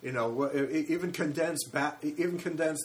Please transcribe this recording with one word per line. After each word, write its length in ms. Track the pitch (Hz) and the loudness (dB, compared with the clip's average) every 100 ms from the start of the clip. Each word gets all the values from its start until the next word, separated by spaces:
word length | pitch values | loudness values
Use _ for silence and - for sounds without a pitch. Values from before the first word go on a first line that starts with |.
you 80 | 131 | -2
know, 180 | 127 117 | 0 0
wha-, 200 | 120 139 | 2 2
e-, 240 | 143 139 156 | 2 2 0
e-, 80 | 147 | 2
even 240 | 165 180 | 0 0
condense 520 | 175 160 147 165 156 | 0 0 2 0 0
Bat-, 340 | - 147 147 - | -2 0 0 -2
e-, 120 | 151 151 | -4 0
even 220 | 175 175 | 0 0
condense 440 | 175 156 160 151 | -4 0 0 0